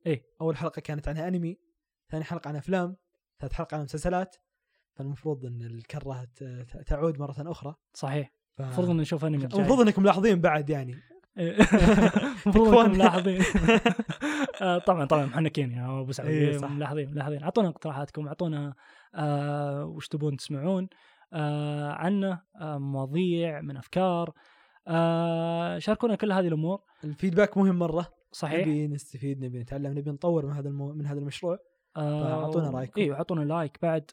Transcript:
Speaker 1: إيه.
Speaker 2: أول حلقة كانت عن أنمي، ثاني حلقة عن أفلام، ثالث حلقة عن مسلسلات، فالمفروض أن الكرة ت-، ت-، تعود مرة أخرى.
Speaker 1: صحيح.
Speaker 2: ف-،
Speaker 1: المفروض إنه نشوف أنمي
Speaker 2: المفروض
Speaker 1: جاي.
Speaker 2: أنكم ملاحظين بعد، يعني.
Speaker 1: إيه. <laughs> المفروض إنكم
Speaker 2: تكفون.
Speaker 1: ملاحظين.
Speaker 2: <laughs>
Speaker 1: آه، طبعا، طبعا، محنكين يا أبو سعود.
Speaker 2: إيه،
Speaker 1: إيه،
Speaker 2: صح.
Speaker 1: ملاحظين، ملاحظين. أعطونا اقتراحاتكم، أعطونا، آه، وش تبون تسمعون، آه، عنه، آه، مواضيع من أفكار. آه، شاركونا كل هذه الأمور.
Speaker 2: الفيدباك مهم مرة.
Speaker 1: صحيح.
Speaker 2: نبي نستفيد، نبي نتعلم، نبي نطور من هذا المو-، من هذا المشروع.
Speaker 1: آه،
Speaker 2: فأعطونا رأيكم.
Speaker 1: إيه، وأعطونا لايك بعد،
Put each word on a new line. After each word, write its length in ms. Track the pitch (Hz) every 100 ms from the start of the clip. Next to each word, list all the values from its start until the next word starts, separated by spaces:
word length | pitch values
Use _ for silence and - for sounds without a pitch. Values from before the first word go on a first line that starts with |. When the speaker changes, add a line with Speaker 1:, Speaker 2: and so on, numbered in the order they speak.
| 170
Speaker 1:
إيه. 180 | 139 _ -
Speaker 2:
أول 160 | 160 147
حلقة 240 | 160 -
كانت 280 | - 151 147
عن 80 | 160
أنمي، 420 | 175 185 165 190 _ _ _ _ -
ثاني 140 | 160
حلقة 240 | 156 170 147
عن 80 | 147
أفلام، 400 | 151 185 180 185 _ _ _ -
ثالث 120 | 131
حلقة 240 | - 165 151
عن 60 |
مسلسلات، 540 | 143 156 180 180 185 _ _ _ _ _ _
فالمفروض 500 | - 135 139 156 139
أن 180 | 127 120
الكرة 640 | 117 113 113 147 135 127 123 -
ت-، 80 |
ت-، 380 | 131 123 123 - 143
تعود 320 | 147 165 143
مرة 160 | 143 143
أخرى. 360 | 156 - 139 160 _
Speaker 1:
صحيح. 400 | - 139 147 139 _ _ -
Speaker 2:
ف-، 40 |
Speaker 1:
المفروض 300 | 131 127 180
إنه 120 | 165
نشوف 220 | 147 160
أنمي 120 | 156 147
Speaker 2:
المفروض 340 | 131 202 185 262
Speaker 1:
جاي. 80 | 220
Speaker 2:
أنكم 160 | 190
ملاحظين 380 | 196 196 220 180
بعد، 300 | 170 151 147
يعني. 240 | 147 127 135 - - _ 208
Speaker 1:
إيه. 180 | 170 202
<laughs> 40 | 208 208 180 208 214 202 269 233 208
المفروض 100 | 202
إنكم 180 | 220
Speaker 2:
تكفون. 160 | 233 220
Speaker 1:
ملاحظين. 520 | 190 190 180 185 185
Speaker 2:
<laughs> 1200 | 185 196 165 226 240 196 - - 294 302 269 -
Speaker 1:
آه، 160 | 190 180
طبعا، 260 | 185 175
طبعا، 220 | 139 156 139
محنكين 460 | 131 156 151 131
يا 280 | 120 127 135
أبو 120 | 131
سعود. 160 | 139 139
Speaker 2:
إيه، 180 | 156 147
Speaker 1:
إيه، 100 | 143
Speaker 2:
صح. 120 | 143
Speaker 1:
ملاحظين، 400 | 143 143 151 143
ملاحظين. 320 | 147 139 147
أعطونا 260 | 151 240 185
اقتراحاتكم، 580 | 151 160 135 147 - 147
أعطونا، 480 | 147 175 151 143 135 - - _
آه، 680 | - 151 143 143 147 143 143
وش 240 | 156 160 -
تبون 280 | 156 147 143
تسمعون، 520 | - 143 160 190 185 _ _ _ _
آه، 580 | 160 147 147 147 147 147
عنه، 500 | - 175 202 196 175 _ 214
آه، 180 | 156 147
مواضيع 840 | 139 135 135 156 185 170 165 151
من 160 | 147 139
أفكار. 560 | - 180 185 175 170 - _ _ _ _ -
آه، 880 | 165 165 165 170 165 165 170 170 175
شاركونا 360 | 208 214 240
كل 180 | 202 220
هذه 160 | 190 180
الأمور. 320 | 156 160 196 _ _
Speaker 2:
الفيدباك 520 | 151 147 190 175 202 196
مهم 220 | 196 175
مرة. 280 | 170 160 170 _ _
Speaker 1:
صحيح. 280 | - 156 160
Speaker 2:
نبي 280 | 180 151 151
نستفيد، 560 | 143 - 127 139 139
نبي 140 | 127 123
نتعلم، 400 | 120 139 143 143
نبي 120 | 147
نطور 360 | 143 175 165 143
من 60 |
هذا 160 | 143 143
المو-، 240 | 143 139
من 140 | 151 143
هذا 120 | 143
المشروع. 400 | 143 - 175 185 _ _ _ 156
Speaker 1:
آه، 440 | 147 151 156 156
Speaker 2:
فأعطونا 300 | 156 165 151
رأيكم. 300 | 127 131 208
Speaker 1:
إيه، 100 | 170
وأعطونا 340 | 139 170 165
لايك 340 | 147 165 156 -
بعد، 280 | 170 160 151